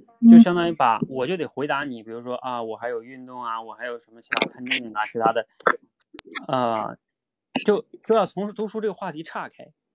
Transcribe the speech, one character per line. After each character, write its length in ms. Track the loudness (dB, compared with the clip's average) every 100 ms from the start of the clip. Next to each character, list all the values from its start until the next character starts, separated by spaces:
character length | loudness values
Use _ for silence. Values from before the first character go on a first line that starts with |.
| 6 _ 10
就 120 | 10
相 160 | 10 0
当 120 | 0
于 60 |
把， 260 | 2 2 2 -2
我 200 | -4 -4
就 100 | -4
得 100 | -6
回 200 | -6 -6
答 160 | -4
你， 180 | -6 -10
比 80 | -12
如 140 | -12
说 100 | -8 -8
啊， 260 | -6 -6
我 120 | -6 -8
还 140 | -8
有 140 | -8
运 240 | -10 -16 -16
动 160 | -12
啊， 180 | -8 -8
我 140 | -10 -12
还 100 | -12
有 140 | -12
什 120 | -16
么 80 | -20
其 120 | -6
他 180 | -4 -4
看 160 | -8 -6
电 180 | -4
影 80 | -4
啊， 120 | -6 -4
其 140 | 0
他 120 | 2
的， 160 | 2 -2 -2 -2 -2 _ _ _ -16 -14 -12 -2
呃， 500 | 0 0 0 -4 -10 _ _ _ _ _ -2
就， 220 | 0 0 -2 -8
就 120 | 0 2
要 100 | 2
从 260 | -2 -6
读 160 | -6 -8
书 140 | -4
这 60 | -6
个 80 | -6
话 160 | -8
题 100 | -10
岔 260 | -10 -10 -10
开。 240 | -14 -20 _ _